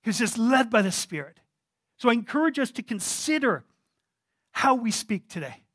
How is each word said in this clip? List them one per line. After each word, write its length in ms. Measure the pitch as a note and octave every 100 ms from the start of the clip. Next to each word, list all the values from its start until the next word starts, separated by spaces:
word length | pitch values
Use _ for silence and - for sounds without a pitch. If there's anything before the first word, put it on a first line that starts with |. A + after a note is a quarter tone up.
'Cause 160 | A3+ G#3
it's 200 | A3+ A3+
led 320 | A3+ C4 A#3
by 100 | A3
the 100 | F#3+
Spirit. 480 | - - D#3 C#3+ _ _ _ _ _ _ _
So 120 | B3
I 40 |
encourage 440 | A#3 A3+ C#4+ D#4+ C#4+
us 140 | C4
to 100 | -
consider 800 | - G#3+ - - - D#4 C4 D3+ - _ _ _ _ _ _ _ _
how 200 | - C4+
we 160 | C4 A#3
speak 400 | - - G3+ _
today. 360 | F3 C#3 - _